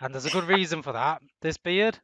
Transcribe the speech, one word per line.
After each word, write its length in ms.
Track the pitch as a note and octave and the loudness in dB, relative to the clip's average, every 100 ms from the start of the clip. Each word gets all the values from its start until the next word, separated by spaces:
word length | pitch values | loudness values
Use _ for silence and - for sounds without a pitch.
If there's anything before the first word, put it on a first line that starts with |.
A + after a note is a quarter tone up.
and 140 | C3+ | -6
there's 120 | C3+ C3 | -6 -2
a 40 | |
good 140 | E3+ | -2
reason 380 | E3+ G3 F3+ D#3+ | 2 2 2 -2
for 100 | C#3+ | -4
that. 300 | A#2 C3 D#3+ _ _ | -2 0 0 _ _
This 160 | D#3+ D#3+ | -6 -4
beard 420 | - F3+ A3 G#3+ | -2 2 2 0